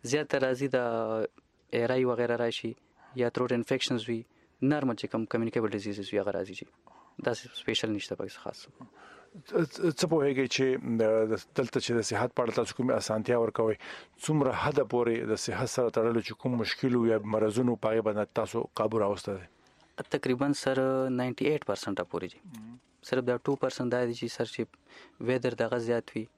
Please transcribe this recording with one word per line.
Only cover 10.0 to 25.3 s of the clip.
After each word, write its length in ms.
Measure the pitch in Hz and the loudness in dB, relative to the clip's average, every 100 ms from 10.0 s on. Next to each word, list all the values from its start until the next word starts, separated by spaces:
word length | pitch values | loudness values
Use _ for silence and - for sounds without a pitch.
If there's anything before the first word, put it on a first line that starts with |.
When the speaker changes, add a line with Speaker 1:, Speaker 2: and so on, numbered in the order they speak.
| 175 | 2
Speaker 2:
پوهیږئ 360 | 160 139 135 131 - | 4 4 2 0 2
چې 100 | 131 131 - 113 | 2 2 0 2
د، 20 | 110 110 110 | 4 6 4
د، 120 | 107 - - | 0 -2 -2
دلته 220 | 123 131 | 0 -2
چې 80 | - 120 | 0 0
د 100 | 107 | 0
صحت 260 | 104 120 - | -2 -2 0
په 60 | |
اړه 140 | 120 113 | 0 0
تاسو 160 | 113 - | -2 0
کومې 160 | 127 117 | 0 0
اسانتیا 340 | - 110 107 120 | 0 -2 2 2
ورکوئ؟ 320 | 113 - 113 107 - - - _ | 2 2 0 0 -6 -16 -18 _
څومره 320 | - 156 135 113 | 0 2 2 0
حده 200 | 147 143 117 | 0 2 2
پورې 360 | 120 120 117 117 | 2 2 0 0
د 80 | 107 | -2
صحت 280 | - 101 127 - | -2 -4 -2 0
سره 180 | 120 117 | 0 2
تړلو 280 | 113 117 104 | 2 2 -2
چې 160 | 113 | -6
کوم 160 | 131 123 | -2 -2
مشکل 340 | 107 - 135 123 | -2 0 2 4
وي 160 | 117 | 4
یا 60 | 110 104 107 | 2 2 2
مرضونو، 420 | 110 107 123 113 113 | 2 2 2 2 2
په 80 | |
هغې 140 | 113 107 | 2 2
باندې 280 | 104 104 - | 0 -2 -2
تاسو 240 | 110 117 - - | -2 -4 -6 0
قابو 200 | 110 110 101 | 0 2 2
راوستی 320 | 98 - 95 | 0 -4 -8
دی؟ 100 | 90 _ _ _ _ - - 139 | -10 _ _ _ _ -16 -4 -2
Speaker 1:
تقریباً 420 | 131 123 143 139 | 0 0 2 2
سر 200 | - 131 131 131 131 127 | 2 2 2 2 0 0
ناینټي 260 | 127 120 139 | -2 0 0
ایټ 180 | 151 - | 0 0
پرسنټه 320 | 98 - 98 90 | -4 -4 -4 -4
پورې 160 | 90 90 | -4 -6
جي. 60 | - | -12
Speaker 2:
مم. 320 | 190 120 110 123 _ _ - | -20 -18 -18 -20 _ _ -2
Speaker 1:
صرف 200 | 131 123 | -2 0
دا 80 | 123 - | -2 -2
ټو 120 | 139 | 0
پرسنټ 340 | 131 - 123 123 | -2 -2 -2 0
دا 60 | 123 | 0
دی 140 | 117 | -2
چې 80 | 120 - | -8 -4
سر 180 | 117 | -6
چې 80 | - 113 _ _ - - _ 113 | -4 -8 _ _ -20 -20 _ -2